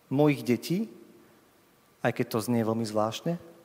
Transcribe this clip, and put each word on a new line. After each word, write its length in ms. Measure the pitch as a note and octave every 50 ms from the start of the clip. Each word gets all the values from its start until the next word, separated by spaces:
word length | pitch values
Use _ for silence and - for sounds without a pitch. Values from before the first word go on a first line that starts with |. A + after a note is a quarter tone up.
| _ -
mojich 320 | C3 C#3 D3+ D3+ C#3+ B2 A#2+
detí, 480 | A#2 A#2+ G#2+ - - E3 G3 A3+ A3 - - - - - - - - _ _ _ _ _ _ _ _ _ _ _ _ _ _ -
aj 80 | B2+
keď 160 | - - B2+
to 160 | - - A2+ G#2+
znie 240 | - A#2+ A#2 A2
veľmi 160 | G#2+ A2+ A#2 A#2
zvláštne. 560 | G#2 G#2+ G#2+ G#2+ A2 A#2 - - E3+ E3+ E3+ - - - - -